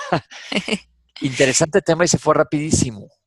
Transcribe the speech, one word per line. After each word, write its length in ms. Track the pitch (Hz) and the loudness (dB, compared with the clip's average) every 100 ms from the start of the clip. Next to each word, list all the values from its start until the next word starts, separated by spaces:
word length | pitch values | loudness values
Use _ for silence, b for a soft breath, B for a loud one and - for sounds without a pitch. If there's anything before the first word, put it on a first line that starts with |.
| - | -4
<laughs> 1080 | 160 - - - 202 - 214 _ _ _ - | -6 -6 -20 -8 -6 -4 -8 _ _ _ -8
Interesante 600 | 135 127 131 - 160 190 | -6 2 2 2 2 0
tema 240 | - 165 175 | 0 0 2
y 20 | |
se 100 | - | 2
fue 160 | 156 | 2
rapidísimo. 760 | 147 151 147 156 - 139 104 - _ | 2 2 -2 0 0 0 -4 -18 _